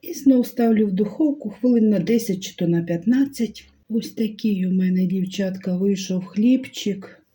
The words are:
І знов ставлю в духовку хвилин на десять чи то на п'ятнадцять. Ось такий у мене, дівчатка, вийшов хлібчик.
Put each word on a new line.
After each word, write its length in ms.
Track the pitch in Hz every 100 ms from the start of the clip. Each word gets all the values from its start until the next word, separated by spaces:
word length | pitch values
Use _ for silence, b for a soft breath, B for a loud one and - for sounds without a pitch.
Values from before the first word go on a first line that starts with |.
І 120 | -
знов 340 | 311 269 262 240
ставлю 400 | - 233 214 214
в 40 |
духовку 580 | 185 208 - 311 285 208
хвилин 400 | - 254 233 214
на 100 | 202
десять 440 | 170 233 226 185
чи 120 | - -
то 120 | 175
на 140 | 170
п'ятнадцять. 880 | 170 170 175 254 269 - 220 - - _ _
Ось 220 | 220 -
такий 560 | - 220 214 220 196 185
у 40 |
мене, 340 | 185 185 185 185
дівчатка, 720 | 190 185 - 190 190 196 180
вийшов 480 | 196 190 - 185 185
хлібчик. 1000 | - 226 262 262 - - 196 - - _